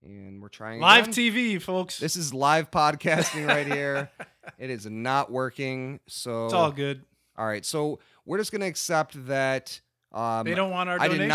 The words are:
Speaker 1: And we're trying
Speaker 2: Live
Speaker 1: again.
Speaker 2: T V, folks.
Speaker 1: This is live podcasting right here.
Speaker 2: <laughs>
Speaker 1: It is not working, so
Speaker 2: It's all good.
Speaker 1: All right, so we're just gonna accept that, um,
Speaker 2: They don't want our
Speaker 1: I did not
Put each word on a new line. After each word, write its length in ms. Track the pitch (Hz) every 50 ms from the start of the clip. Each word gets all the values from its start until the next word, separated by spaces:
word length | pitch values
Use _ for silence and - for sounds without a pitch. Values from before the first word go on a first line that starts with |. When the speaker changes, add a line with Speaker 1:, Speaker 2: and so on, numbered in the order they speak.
| -
Speaker 1:
And 380 | 85 101 101 98 98 98 98
we're 60 | 101 104
trying 300 | - - 107 110 113 117
Speaker 2:
Live 240 | 160 180 214 240 220
Speaker 1:
again. 100 | 226 214
Speaker 2:
T 160 | 240 240 233
V, 300 | 202 247 247 226 202 175
folks. 400 | - - 185 185 185 185 - -
Speaker 1:
This 160 | - 160 -
is 180 | 180 165 143 127
live 380 | 131 139 143 156 160 156 -
podcasting 760 | - 175 151 151 151 143 - 170 156 165 160 - - 156 151
right 200 | 147 147 147 143
here. 420 | 143 147 143 143 139 139 139 143 135 _
Speaker 2:
<laughs> 40 | - 170 _ _ _ - 135 _
Speaker 1:
It 140 | - 127 131
is 160 | 127 110 101
not 440 | 107 107 113 117 127 135 139 139 -
working, 680 | 120 127 131 127 - - 139 131 131 131 131 131 143 - _
so 380 | - - - - 123 117 113 113
Speaker 2:
It's 80 | 113 185
all 180 | 175 170 151
good. 320 | 143 139 143 139 139 131 - _ _ _ _ _ _
Speaker 1:
All 80 | - 110
right, 180 | 110 107 101 -
so 360 | - - 156 151 151 135 - _ _ _ _ _
we're 140 | - 165 202
just 120 | 214 -
gonna 140 | 220 208 196
accept 640 | 185 156 - - - 170 156 151 - - 143 131
that, 520 | 127 139 135 135 131 131 131 - - - - _ _ _ _ _ _
um, 340 | - 110 113 117 113 113 113
Speaker 2:
They 100 | 160 175
don't 160 | 180 196 190
want 180 | 185 180 180 180
our 100 | 175 180
Speaker 1:
I 80 | 143
did 120 | 160 165 - -
not 0 | 151